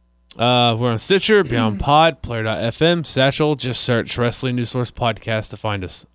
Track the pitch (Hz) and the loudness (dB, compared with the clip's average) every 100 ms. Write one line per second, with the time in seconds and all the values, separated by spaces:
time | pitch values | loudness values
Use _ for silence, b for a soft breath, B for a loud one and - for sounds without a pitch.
0 | _ _ _ - 120 123 120 113 123 113 | _ _ _ -2 2 4 2 2 0 -2
1 | - 190 - 214 156 117 110 101 - 147 | 2 2 4 2 2 0 0 -2 2 4
2 | 160 135 - 117 110 98 113 - 160 175 | 4 2 -8 -4 -2 -2 -4 2 2 2
3 | 151 - 131 135 151 143 - 117 - 117 | 0 0 0 2 0 0 -2 0 2 0
4 | - - 120 - 131 123 117 127 120 - | 0 -2 -2 0 -2 -2 -2 -4 -4 -2
5 | 120 107 - 110 107 107 110 101 92 - | -2 -2 -4 -4 -4 -8 -6 -4 -6 -10
6 | - | -14